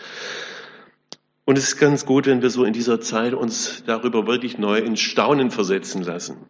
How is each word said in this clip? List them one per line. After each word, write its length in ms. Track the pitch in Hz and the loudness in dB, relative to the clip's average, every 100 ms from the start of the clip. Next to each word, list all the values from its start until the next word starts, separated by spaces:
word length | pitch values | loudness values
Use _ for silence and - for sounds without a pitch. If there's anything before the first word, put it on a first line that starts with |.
| - - - - - - - - - _ - - _ _ - | -16 -14 -12 -12 -12 -16 -18 -20 -20 _ -20 -20 _ _ 2
Und 120 | 135 | 2
es 120 | 135 | 2
ist 80 | 147 | 4
ganz 280 | 147 143 - | 4 4 2
gut, 200 | 135 135 | 2 4
wenn 160 | 127 | 4
wir 80 | 123 | 2
so 160 | 123 113 | 2 2
in 80 | |
dieser 260 | 110 120 113 | 2 0 0
Zeit 340 | - 110 120 | 0 -2 0
uns 500 | 131 120 110 - - - | -2 -2 -4 -6 -6 -4
darüber 420 | 113 120 117 104 | -2 0 0 0
wirklich 300 | 123 123 110 | 0 -2 -2
neu 220 | 104 107 | 0 2
in 180 | 113 107 | 0 -2
Staunen 520 | - - 113 143 127 | -2 2 2 4 2
versetzen 520 | - 95 95 - 98 | 0 0 -2 -2 -8
lassen. 380 | 87 87 - 65 | -6 -8 -10 -14